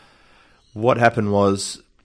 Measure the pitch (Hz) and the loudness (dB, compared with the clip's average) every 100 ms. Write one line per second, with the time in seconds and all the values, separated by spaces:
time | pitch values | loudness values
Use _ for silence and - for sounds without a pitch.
0 | _ _ _ _ _ _ _ 104 117 117 | _ _ _ _ _ _ _ -4 0 2
1 | 120 113 104 101 101 98 - - _ _ | 2 0 -2 2 2 0 -6 -14 _ _